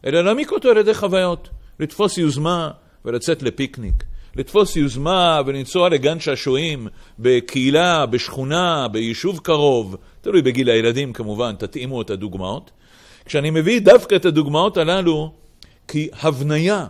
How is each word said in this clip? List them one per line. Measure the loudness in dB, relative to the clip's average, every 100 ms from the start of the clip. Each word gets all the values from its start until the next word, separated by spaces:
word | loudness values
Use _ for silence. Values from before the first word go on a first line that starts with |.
אלא | 0 2
להעמיק | 2 0 -2
אותו | 0 4
על | 4
ידי | 4
חוויות, | 0 0 0 0 -4 -10 -18 -20 -10
לתפוס | -10 -2 -2 0
יוזמה | -2 0 -2 -2 -4 -10 _ _
ולצאת | -6 -4 -2 -2
לפיקניק, | -2 -4 -8 -8 -4 -2 -4 -12 -12 -10
לתפוס | -2 0 2 0
יוזמה | -2 -2 -2 2 2 2 -2
ולנסוע | -6 -4 0 2
לגן | 2 0 -2
שעשועים | -4 -4 -2 -2 -2 -6 -10 -16 -20 -2
בקהילה, | 2 2 2 0 2 4 4 2 0
בשכונה, | -2 -4 -8 -4 -2 0 -2 -2
ביישוב | -4 -4 -4 -4 -4
קרוב, | -2 2 4 2 -2 -12 -18 -10
תלוי | 2 2
בגיל | 2 0 2
הילדים | 4 2 0 -6
כמובן, | -8 -8 -4 -4 -6
תתאימו | -10 -10 -8 -8
את | -6
הדוגמאות. | -8 -8 -8 -8 -8 -12 _ _ -20 -20 -20
כשאני | -6 -4 0
מביא | 0 0 4
דווקא | 8 8 8
את | 0
הדוגמאות | 2 0 0 0 0 0
הללו, | 0 0 0 0 -4 -12 -20 _ -20 _ -8
כי | -6 -6 -2
הבניה | -2 -2 -2 0 0 -2